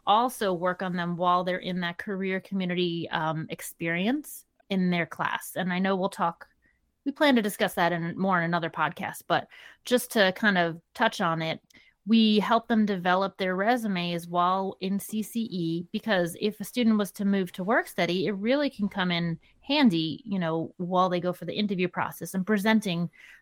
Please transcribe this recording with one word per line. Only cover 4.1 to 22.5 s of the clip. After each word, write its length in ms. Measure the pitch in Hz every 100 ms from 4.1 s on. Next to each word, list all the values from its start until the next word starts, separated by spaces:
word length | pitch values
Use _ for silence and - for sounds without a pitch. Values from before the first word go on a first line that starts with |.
| 294 277 - _ _ _
in 220 | 190 180
their 140 | 175 160
class. 480 | - 156 - - -
And 180 | 180
I 60 | 180
know 160 | 190 196
we'll 140 | 196
talk, 380 | - 175 - - _ _ _ _ _ 285
we 60 |
plan 240 | 277 302 247
to 60 |
discuss 320 | 208 - 196
that 180 | - 170
in 260 | 170 170 -
more 200 | 190 180
in 80 | 165
another 240 | 175 165
podcast, 540 | 165 151 - - - -
but 200 | 160 - - - -
just 280 | - 240 -
to 180 | 233 190
kind 240 | 185 220 185
of 220 | 170 165 _
touch 280 | - 170 -
on 200 | 175 165
it, 180 | 160 - _ _ _ _ 196
we 340 | 226 220 214
help 280 | 190 226 -
them 180 | 226 208
develop 520 | 190 180 185 196 -
their 180 | 190 185
resumes 720 | 202 254 220 180 175 170 175
while 480 | 175 175 190 190 -
in 180 | 190 196
C 220 | - 214
C 180 | 202 233 220
E, 340 | 185 165 170 175
because 460 | 180 226 190 175 180
if 200 | 208 202
a 60 | 202
student 320 | 247 226 214
was 140 | 196
to 120 | - 202
move 260 | 196 180
to 100 | -
work 240 | 185 269 359
study, 400 | - 170 180 170
it 40 |
really 380 | 196 214 277 285
can 200 | - 202
come 220 | 208 180
in 280 | 170 170 165 _ _
handy, 600 | - 294 262 165 160 - -
you 140 | 196
know, 340 | 165 160 160 -
while 320 | 175 185 185
they 140 | 180
go 100 | 180
for 140 | 175 170
the 80 |
interview 340 | 170 208 185 180
process 460 | 180 156 - 175
and 120 | 190
presenting 640 | 185